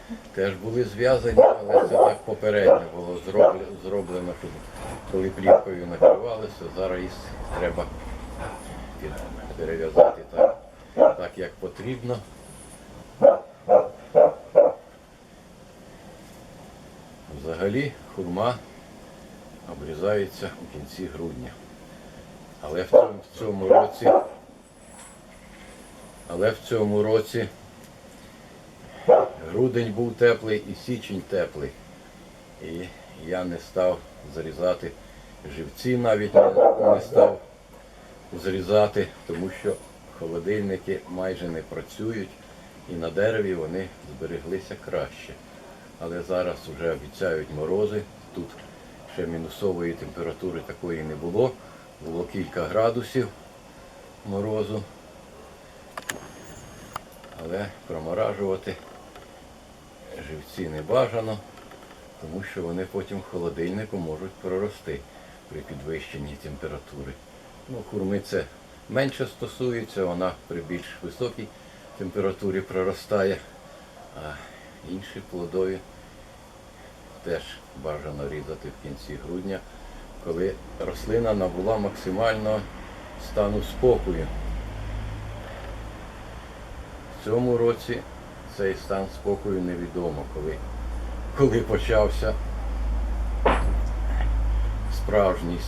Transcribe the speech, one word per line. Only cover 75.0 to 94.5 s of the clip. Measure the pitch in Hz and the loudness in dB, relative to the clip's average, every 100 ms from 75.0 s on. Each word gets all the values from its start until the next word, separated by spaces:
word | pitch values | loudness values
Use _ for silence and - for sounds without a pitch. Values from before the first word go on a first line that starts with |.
| 101 - - | -10 -14 -10
плодові | 90 85 90 95 95 - - - - - - - - - - - - - - | -8 -4 0 0 -2 -10 -20 -20 -20 -20 -20 -20 -20 -20 -20 -20 -20 -20 -14
теж | - 82 - - - - | -4 -4 -4 -16 -18 -10
бажано | 78 76 76 73 71 | -8 -6 -8 -6 -6
різати | 76 71 76 - | -6 -8 -10 -10
в | - | -14
кінці | - 69 - - | -12 -12 -12 -12
грудня, | - 90 95 95 - - - - - - | -8 -6 -4 -6 -8 -16 -16 -16 -16 -14
коли | - 82 95 - - - - | -6 0 0 -2 -10 -8 -6
рослина | - - 113 113 | -6 0 2 4
набула | 104 92 85 95 110 | 4 2 0 0 2
максимального | 101 101 - 95 113 110 107 107 98 - - - - - - | 0 -4 -4 2 2 2 0 0 -2 -12 -14 -14 -14 -12 -6
стану | - 101 104 | 0 2 2
спокою. | 98 - 127 113 - 85 76 - - - - - - - - - - - - - - - - - - - - - - - - - - - - - | -2 2 6 6 2 -2 -2 -4 -4 -6 -6 -8 -8 -6 -6 -8 -10 -10 -10 -10 -10 -10 -10 -12 -14 -14 -14 -14 -14 -16 -14 -14 -14 -14 -14 -10
В | |
цьому | 107 113 123 120 | 2 2 4 6
році | 117 117 - 98 - - - - - - | 4 2 -2 -6 -6 -14 -14 -14 -14 -2
цей | 98 | 0
стан | 92 - 95 95 | 0 -2 -2 -2
спокою | - 101 98 104 95 | -4 -2 -2 0 0
невідомо, | 90 87 85 82 85 73 69 | 0 -4 -4 -2 -2 -4 -6
коли, | - 76 73 - - - - - - - - | -6 -6 -6 -6 -6 -6 -4 -6 -6 -8 4
коли | 139 117 | 4 6
почався | 113 104 - 110 104 - 107 107 - - - - - - - - - - - - - - - - - - - - - | 2 0 4 4 4 4 0 0 -4 -4 -4 -2 -2 0 -2 -2 -2 0 2 2 2 2 0 -2 0 0 2 2 2